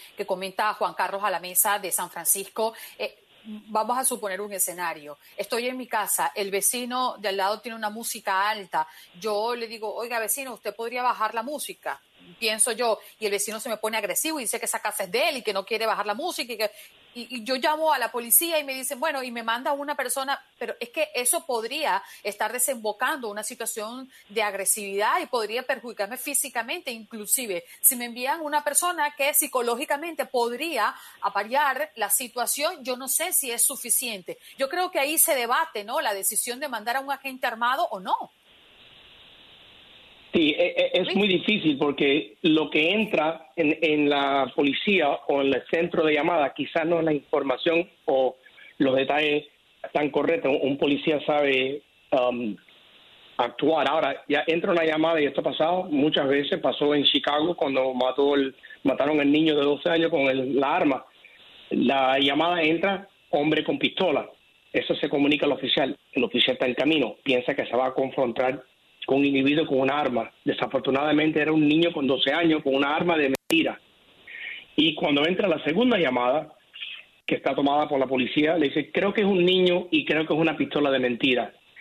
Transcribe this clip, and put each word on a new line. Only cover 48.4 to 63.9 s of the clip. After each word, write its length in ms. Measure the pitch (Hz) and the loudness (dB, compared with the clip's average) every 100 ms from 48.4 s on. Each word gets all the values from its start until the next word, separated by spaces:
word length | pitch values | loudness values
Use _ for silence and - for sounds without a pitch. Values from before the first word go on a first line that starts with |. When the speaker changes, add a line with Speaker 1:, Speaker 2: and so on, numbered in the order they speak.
| - - - - | -14 -20 -14 -2
Speaker 2:
los 160 | 135 131 | 2 2
detalles 500 | 135 147 151 147 - _ _ _ - | 2 2 2 0 -4 _ _ _ -4
tan 180 | - 151 | -2 0
correctos. 480 | 147 143 165 139 135 | 2 2 2 2 2
Un 160 | 135 139 | 0 2
policía 460 | 143 139 - 147 - | 2 2 0 0 2
sabe, 580 | 147 143 131 131 143 - _ _ | 2 4 2 0 -4 -10 _ _
um, 440 | 139 123 120 117 92 - - - - - - - - | 2 2 0 -4 -8 -14 -20 -20 -20 -20 -20 -10 -4
actuar. 500 | 120 - 147 160 139 | -4 0 2 2 2
Ahora, 340 | 156 143 139 - | 2 0 -2 -2
ya 160 | 147 156 | 0 2
entra 240 | 170 202 | 0 2
una 120 | 175 160 | 2 2
llamada 360 | 156 160 165 | 2 2 2
y 40 | 139 | 2
esto 160 | 139 | 0
ha 20 | |
pasado 400 | 147 - 160 180 | -2 0 2 0
muchas 440 | 185 147 151 160 135 | 0 2 2 2 2
veces. 320 | 143 139 151 | 2 0 0
Pasó 360 | 139 120 147 147 | 0 2 2 4
en 80 | 135 | 4
Chicago 500 | 143 147 147 156 170 | 2 2 2 0 0
cuando 380 | 147 135 131 | 0 2 0
mató 400 | 127 127 127 143 | 2 0 2 4
el, 220 | 143 135 - - - | 4 0 -4 -18 -4
mataron 360 | 135 127 143 151 | 0 2 2 4
al 120 | 143 | 4
niño 240 | 151 160 147 | 4 4 4
de 60 | |
doce 260 | 143 143 175 | 2 2 2
años 200 | 165 165 | 2 2
con 120 | 160 | 2
el, 380 | 135 131 127 139 | 2 2 0 0
la 160 | 139 175 | 2 2
arma. 300 | 160 127 - - - - - - - | 2 0 -4 -20 -20 -20 -20 -20 -4
La 480 | - 123 135 131 135 | 0 2 4 4 4
llamada 440 | 139 143 170 175 | 4 4 2 2
entra, 440 | 156 165 190 190 - _ _ | 2 2 0 -2 -6 _ _
hombre 340 | 147 151 156 | 0 2 2
con 140 | 156 143 | 0 0
pistola. 500 | 135 | 0